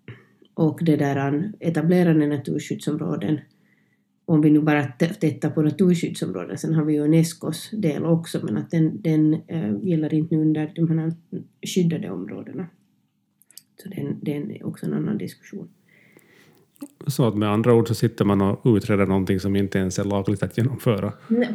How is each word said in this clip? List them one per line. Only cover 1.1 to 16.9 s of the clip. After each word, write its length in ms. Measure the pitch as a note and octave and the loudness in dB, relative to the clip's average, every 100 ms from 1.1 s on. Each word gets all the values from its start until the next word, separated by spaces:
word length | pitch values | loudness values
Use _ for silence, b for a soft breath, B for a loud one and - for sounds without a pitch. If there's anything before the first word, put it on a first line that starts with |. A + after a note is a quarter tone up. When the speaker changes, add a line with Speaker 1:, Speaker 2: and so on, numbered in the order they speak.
| C#3 | 0
Speaker 1:
an-, 360 | C#3 C#3+ G#3 - | 0 0 -4 -4
etablerade 640 | E3 D#3+ E3 F3+ F3 D#3 D3 | -2 0 2 4 6 4 2
naturskyddsområden. 1120 | D3 D3+ D3+ - C#3+ - D3+ - - G2+ D3+ - _ _ _ _ _ _ _ | 0 -4 -6 -4 -6 -4 -4 -4 -4 -2 -4 -6 _ _ _ _ _ _ _
Om 160 | - D#3+ | 0 4
vi 100 | D3+ | 6
nu 100 | D3+ | 6
bara 240 | D3+ D3 | 4 2
t-, 300 | C3 - E3 | 0 -2 -2
tittar 360 | - D#3 - D3+ | 0 -2 -2 -2
på 120 | - | 0
naturskyddsområden, 960 | D3+ D3+ F#3 E3+ E3+ - - F#2 - - | 0 2 2 2 0 -6 -6 -6 -8 -6
sen 160 | D#3 | -2
har 100 | D#3 | 0
vi 80 | D3+ | 2
ju 80 | D3+ | 2
Unescos 680 | D3+ E3 E3 - C#3+ D#3+ - | 4 4 2 -2 -8 -8 -8
del 320 | G#3+ E3 C#3+ | -4 -2 -2
också, 360 | D#3+ E3 E3 D3 | 0 0 0 -6
men 120 | - - | -4 -4
att 140 | - | -2
den, 320 | E3+ D#3 - | 0 0 0
den, 320 | E3 D#3 D#3 | 0 2 2
eh, 380 | D#3+ - E3 G#2 - | 2 -4 -6 -4 -4
gäller 320 | F#3 D#3+ D3+ | 0 0 0
inte 220 | D#3 D#3+ D#3+ | 0 0 0
nu 60 | |
under 300 | D#3 D3+ D3+ | 2 0 -2
de 240 | E3 E3 D#3+ | -2 0 0
här 140 | D#3+ E3 _ - - _ - | -2 -6 _ -14 -14 _ -4
skyddade 440 | - E3+ A2 F#2+ | 0 2 0 -4
områdena. 560 | F2+ F#2 G2+ - - - - _ _ _ _ _ _ _ - - - | -8 -10 -10 -12 -12 -12 -14 _ _ _ _ _ _ _ -20 -20 -20
Så 60 | - | -14
den, 300 | F#3 C#3+ C#3 | -8 -8 -6
den 280 | - D3 - | -6 -6 -6
är 160 | - - | -10 -10
också 200 | - - | -8 -6
en 80 | |
annan 240 | D3+ D#3 - | -4 -2 -4
diskussion. 500 | F#3 - - - - _ b b b b b b b b _ _ - | -6 -12 -16 -16 -16 _ b b b b b b b b _ _ -20